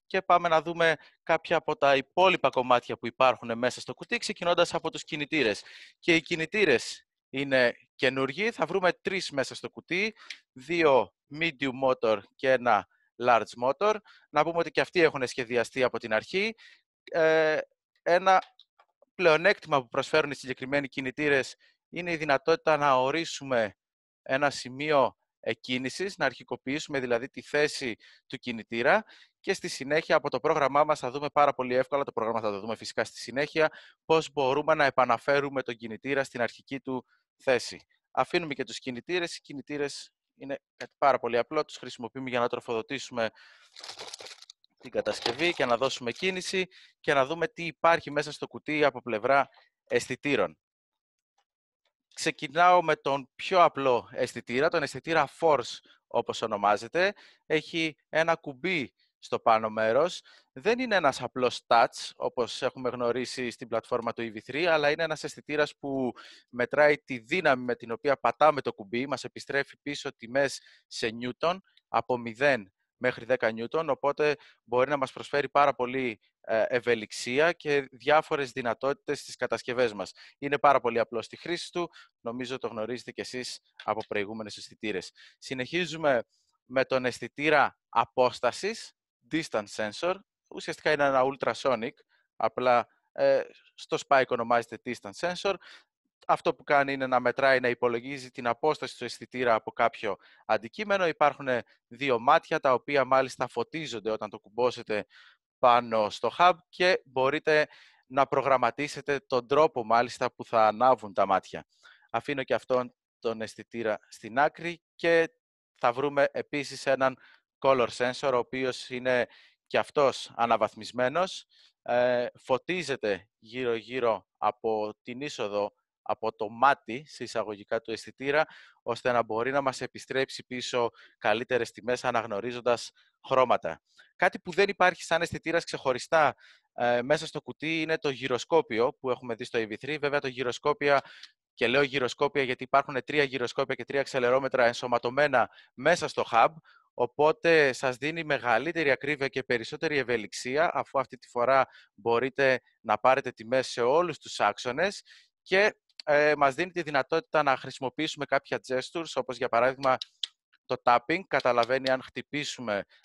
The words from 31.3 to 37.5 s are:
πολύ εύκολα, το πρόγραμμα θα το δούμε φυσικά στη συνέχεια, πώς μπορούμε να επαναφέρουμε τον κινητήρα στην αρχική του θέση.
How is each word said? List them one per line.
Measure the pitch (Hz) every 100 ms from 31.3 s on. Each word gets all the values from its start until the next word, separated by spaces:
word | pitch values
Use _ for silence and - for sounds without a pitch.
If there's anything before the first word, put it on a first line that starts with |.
| 147 143
πολύ | 135 127 127
εύκολα, | 131 139
το | 139
πρόγραμμα | 117 110 113
θα | 110
το | 98
δούμε | 113 107
φυσικά | 110 -
στη | 110 -
συνέχεια, | - 127 147 160 156 - - _ -
πώς | 160 151
μπορούμε | 147 131 139 151
να | 156 139
επαναφέρουμε | 131 123 117 - 143 139 135
τον | 123 113
κινητήρα | 113 110 135 139
στην | 135 127
αρχική | 113 - - 139
του | 135 127 - _ _ _
θέση. | 135